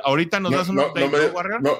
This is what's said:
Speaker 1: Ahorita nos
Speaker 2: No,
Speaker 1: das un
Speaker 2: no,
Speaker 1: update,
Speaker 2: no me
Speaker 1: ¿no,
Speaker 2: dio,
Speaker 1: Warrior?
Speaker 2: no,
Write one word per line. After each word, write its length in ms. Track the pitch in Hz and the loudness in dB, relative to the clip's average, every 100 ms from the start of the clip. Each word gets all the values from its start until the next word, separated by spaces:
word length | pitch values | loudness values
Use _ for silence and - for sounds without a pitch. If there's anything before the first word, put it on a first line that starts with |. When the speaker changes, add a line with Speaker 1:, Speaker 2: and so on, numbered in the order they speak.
| 139 | 2
Speaker 1:
Ahorita 340 | 143 170 202 | 2 0 -2
nos 120 | 190 | 0
Speaker 2:
No, 60 | 139 | -2
Speaker 1:
das 100 | 180 | 0
un 60 | 190 | 0
Speaker 2:
no, 80 | 151 | 0
Speaker 1:
update, 100 | 165 139 | 0 0
Speaker 2:
no 60 | |
me 60 | 147 | 2
Speaker 1:
¿no, 60 | |
Speaker 2:
dio, 100 | 151 | 2
Speaker 1:
Warrior? 300 | 175 190 220 | 0 -4 -2
Speaker 2:
no, 140 | 139 | -2